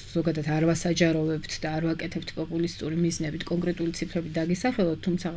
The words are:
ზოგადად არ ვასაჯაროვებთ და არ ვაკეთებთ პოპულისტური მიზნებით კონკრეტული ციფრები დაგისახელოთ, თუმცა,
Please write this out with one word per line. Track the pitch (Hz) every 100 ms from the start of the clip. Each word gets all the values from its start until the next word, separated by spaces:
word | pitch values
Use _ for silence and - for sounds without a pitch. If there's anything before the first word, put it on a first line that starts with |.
| -
ზოგადად | 170 165 156 147
არ | 156
ვასაჯაროვებთ | 165 165 180 165 170 160 156 156 -
და | - 156
არ | 156
ვაკეთებთ | 165 165 165 170 151
პოპულისტური | - 160 165 170 - 147 160
მიზნებით | 170 165 156 160
კონკრეტული | - 175 175 170 170
ციფრები | 165 170 175 165
დაგისახელოთ, | 156 165 180 254 254 175 156
თუმცა, | - 175 175